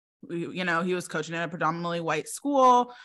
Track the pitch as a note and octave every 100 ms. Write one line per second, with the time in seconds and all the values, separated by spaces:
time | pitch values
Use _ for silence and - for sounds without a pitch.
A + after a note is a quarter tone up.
0 | _ _ - E3+ E3+ C3+ F3+ E3 F3+ F3+
1 | E3+ E3 D#3 E3 E3 E3 D#3+ E3 E3+ E3+
2 | E3 D#3 - - C#4 C#4 B3+ B3 B3 -